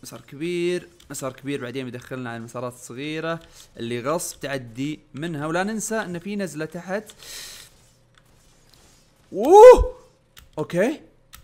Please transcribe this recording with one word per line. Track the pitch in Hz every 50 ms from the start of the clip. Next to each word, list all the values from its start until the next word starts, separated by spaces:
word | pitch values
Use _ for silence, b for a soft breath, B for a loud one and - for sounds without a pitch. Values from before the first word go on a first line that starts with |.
| -
مسار | - 147 -
كبير، | - - 143 135 160 175 175 175 175 175 180 175 - - - - - -
مسار | 143 - 139 131 127
كبير، | - - 135 143 131
بعدين | 120 120 120 135 131 123
يدخلنا | 117 120 - - 139 127 127 117
على | 117
المسارات | 117 113 117 - 123 123 123 120
الصغيرة | - - - 120 123 143 151 156 160 160 165 165 160 - B B B B B B
اللي | - 117 117 123 120
غصب | 117 135 156 175 - - - -
تعدي | - 135 139 135 123 117 110 123 135 151 156 - - - -
منها، | 131 156 175 165 139 147
ولا | 156 160 180 190
ننسى | 208 226 214 196 - 220
إن | 226 196 175 175 170
في | - 202 208
نزلة | 202 196 170 143 151 156
تحت. | 156 - 175 175 185 185 220 220 - - B B B B B B B B B B B B - - - - _ _ _ _ - - - - - - - - - - - - - - - - - - _ _ _ _ - -
أوه! | 180 220 285 370 415 440 508 466 - - - - - - - - _ _ _ _ - - - - 156
أوكي. | 151 - 165 170 202 262 311 - - - - _ _ _ - -